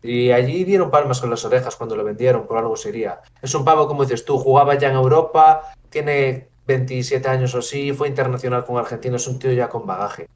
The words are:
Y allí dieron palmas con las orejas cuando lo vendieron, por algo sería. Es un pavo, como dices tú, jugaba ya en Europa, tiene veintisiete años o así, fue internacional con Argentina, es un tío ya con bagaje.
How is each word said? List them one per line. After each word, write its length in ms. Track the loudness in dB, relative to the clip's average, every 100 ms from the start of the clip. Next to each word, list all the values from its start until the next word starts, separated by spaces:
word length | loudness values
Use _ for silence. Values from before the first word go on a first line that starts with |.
Y 300 | -4 0 4
allí 320 | 4 2 -2
dieron 260 | 0 2 4
palmas 300 | 2 2 -4
con 100 | -4
las 140 | -6
orejas 320 | 0 -2 -2 -10
cuando 200 | -8 -6
lo 80 |
vendieron, 420 | -6 -2 0 0 0
por 120 | -4
algo 180 | -2 -4
sería. 440 | -6 -6 -8 -8 _ _
Es 120 | -6
un 100 | -2
pavo, 220 | 2 4 2
como 160 | 0
dices 200 | -2 -2
tú, 140 | 0 0
jugaba 360 | 4 4 6 4
ya 140 | 2
en 60 | 2
Europa, 680 | 4 4 4 6 6 6 0 -20 _
tiene 600 | -6 -2 0 0 -2 -12 _ -2
veintisiete 640 | -2 0 -4 -2 -2 0
años 260 | 0 0
o 40 | -2
así, 340 | -6 -6 -4
fue 160 | -2 -4
internacional 560 | -2 -2 -2 -2 -4 -2
con 100 | -4
Argentina, 380 | -4 -6 -6 -4
es 100 | -6
un 100 | -4
tío 140 | -2
ya 160 | 0 -2
con 180 | -4 -8
bagaje. 420 | -6 -8 -8 -18